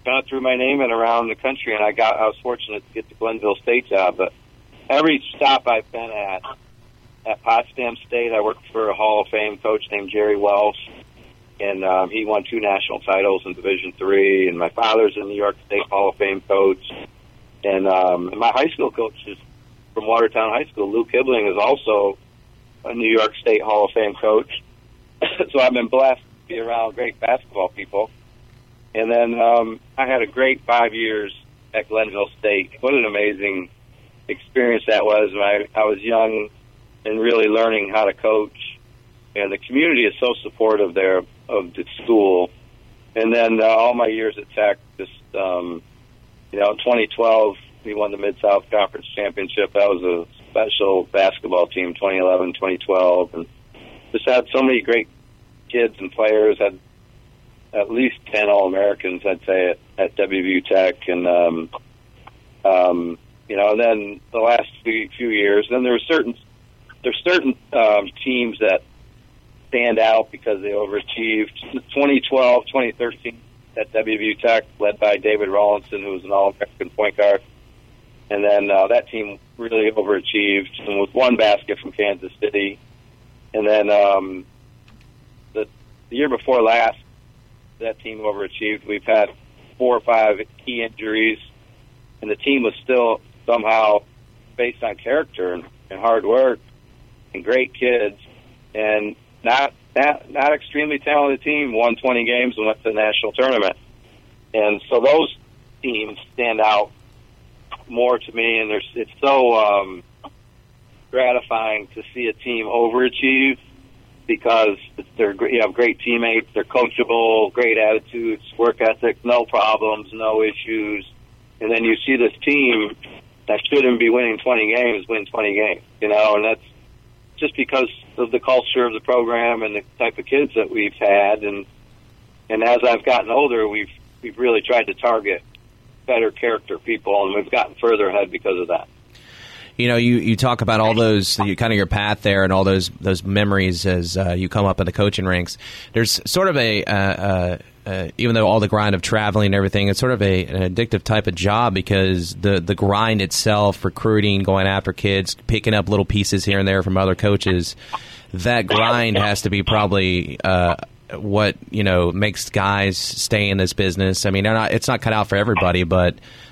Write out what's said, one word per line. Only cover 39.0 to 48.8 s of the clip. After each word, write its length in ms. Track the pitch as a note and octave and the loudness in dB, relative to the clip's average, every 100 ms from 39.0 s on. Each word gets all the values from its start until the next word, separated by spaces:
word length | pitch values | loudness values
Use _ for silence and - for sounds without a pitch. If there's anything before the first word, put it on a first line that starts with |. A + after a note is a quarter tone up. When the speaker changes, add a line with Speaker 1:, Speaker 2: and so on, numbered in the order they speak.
| _ _ _ | _ _ _
Speaker 1:
And 160 | G#2 G2 | -6 -6
the 80 | G2+ | -6
community 460 | - C3 E3 C3 | -4 0 2 2
is 100 | G#2+ - | 0 0
so 140 | B2 A#2 | -4 -4
supportive 500 | G#2 - A2 G#2+ F#2+ | -8 -2 2 2 0
there 300 | F2+ F#2+ F#2 - - - | 0 2 0 -2 -18 -6
of 240 | G#2+ F2 | -6 -6
the 120 | F2+ - - | -10 -12 -10
school. 480 | - A2+ G2 F2+ F2 - - - - - - | 2 4 4 2 0 -6 -20 -20 -20 -20 -10
And 180 | A2+ A2+ | -4 0
then, 300 | A#2 A2+ A2+ | 2 2 2
uh, 40 | A2 | 4
all 280 | A2+ A#2+ | 4 4
my 140 | A#2+ A2+ | 2 0
years 280 | A2 A2 G#2 | -2 -4 -6
at 140 | G#2 | -10
Tech, 260 | - G#2 G2+ - - | 0 0 0 -6 -16
just, 360 | F#2+ - - | -16 -16 -12
um, 480 | F#2+ F#2+ F2+ F2 E2+ - - - - - - - | -6 -4 -4 -6 -12 -16 -20 -20 -20 -20 -20 -10
you 60 | G2+ | 0
know, 140 | G2+ | 0
in 60 | G#2+ | 0
twenty 280 | B2 A#2+ G#2+ | 0 0 0
twelve, 500 | - A2+ A2 G#2+ F#2+ - - | 0 2 4 2 -2 -16 -18
we 100 | A2 | -10
won 160 | G#2 G#2 | -6 -6
the 80 | G2+ | -4
Mid-South 520 | G2+ - G#2 G2+ - | -6 -2 2 0 0
Conference 360 | G#2+ | -2